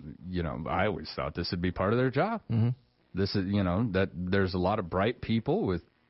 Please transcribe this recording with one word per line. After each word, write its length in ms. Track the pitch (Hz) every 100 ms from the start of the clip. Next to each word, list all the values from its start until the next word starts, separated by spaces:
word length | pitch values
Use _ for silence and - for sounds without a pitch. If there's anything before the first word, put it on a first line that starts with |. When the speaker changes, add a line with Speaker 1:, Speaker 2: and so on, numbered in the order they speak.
| 76 - 87
Speaker 1:
you 140 | 90
know, 220 | 82 62 80
I 180 | 85 107
always 240 | 95 78
thought 200 | - 69
this 160 | 80 85
would 100 | 92
be 80 | 90
part 220 | - 95
of 60 | 120
their 120 | 131
job. 320 | 123 190 226 -
Speaker 2:
Mm-hmm. 200 | 117 117 127 _ _ _
Speaker 1:
This 200 | 87 98 104
is, 100 | 92
you 160 | 101
know, 260 | 92 87 120
that 180 | 95 98
there's 420 | - 90 98 95
a 40 | 92
lot 200 | 90 110
of 100 | 87
bright 300 | 90 104 127
people 460 | - 113 123 160 160
with 160 | 87 - _ _